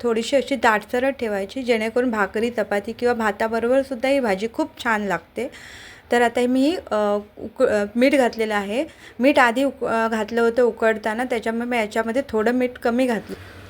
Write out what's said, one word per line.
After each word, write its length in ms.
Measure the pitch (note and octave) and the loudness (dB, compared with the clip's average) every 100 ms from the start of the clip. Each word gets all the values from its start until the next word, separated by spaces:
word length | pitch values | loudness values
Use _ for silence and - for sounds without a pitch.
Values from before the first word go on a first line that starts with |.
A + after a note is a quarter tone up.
थोडीशी 360 | A#3+ A3+ A3+ C#4 | -2 -2 0 0
अशी 200 | B3+ C4 | 0 2
दाटसरट 580 | A#3 G#3 G#3+ B3 C4+ C4+ | 2 2 0 -2 -2 -2
ठेवायची, 420 | A3 G3+ G3+ C4+ | -4 -4 -6 -6
जेणेकरून 480 | A#3+ A3 A3 A#3+ B3+ | -2 0 0 0 0
भाकरी, 400 | A3 G3 G#3+ A#3+ | 0 0 0 -2
चपाती 420 | A#3 G3+ G3+ G#3 | -2 -2 -2 -4
किंवा 220 | A3+ A#3+ | -4 -2
भाताबरोबरसुद्धा 920 | A#3 G#3+ G#3 A3+ A3+ A#3 C4+ C4+ B3 C4 | 0 -2 0 -2 0 2 0 0 -4 0
ही 120 | C#4 | 0
भाजी 280 | A#3 F#3+ A3+ | 0 -2 -2
खूप 320 | - D4+ - | -4 -6 -4
छान 180 | A#3+ G#3+ | -2 0
लागते. 480 | G3+ E3+ - - B3+ - - - - - - | 0 -4 -4 -10 -10 -10 -20 -20 -20 -20 -2
तर 100 | A#3+ | 2
आता 240 | A#3+ A#3+ B3 | 2 2 2
मी, 300 | C4 C#4 F4+ - | 4 2 0 -2
अ, 280 | G#3+ G#3 G#3 G#3 - | 0 0 0 -4 -14
उक-, 280 | A3 - C4 | -14 0 2
अ, 180 | G#3 G#3 A#3 | 2 0 2
मीठ 180 | C4+ | 4
घातलेलं 400 | C#4+ A#3 A3+ A3 | 4 2 0 -2
आहे. 300 | G#3 G3 A#3 D#4+ - - - | -2 -2 -4 -4 -10 -18 0
मीठ 200 | C4 D4 | 4 6
आधी 260 | A#3+ A#3 | 4 4
उक-, 220 | C#4 - A#3+ | -2 -2 -2
अ, 220 | A3+ A3+ | 0 0
घातलं 320 | A3 G#3+ A#3 | -2 -2 2
होतं 220 | A#3 A#3 | 2 4
उकडताना, 640 | A#3+ G#3 A3 G#3+ A3 A3 | 2 2 0 0 -2 -4
त्याच्यामुळे 420 | B3+ A#3 A3+ A#3 A#3+ | -4 -2 -2 -4 -2
मी 100 | A#3+ | -2
याच्यामध्ये 460 | G#3+ A3+ A3+ A#3+ C4+ | -2 -2 -2 -2 -2
थोडं 240 | A3 A3 | 0 0
मीठ 180 | B3+ B3 | 0 -2
कमी 360 | B3 A#3+ A#3+ B3+ | -2 -2 2 0
घातलं. 300 | G#3 - F#3+ - - | 0 -4 -14 -16 -20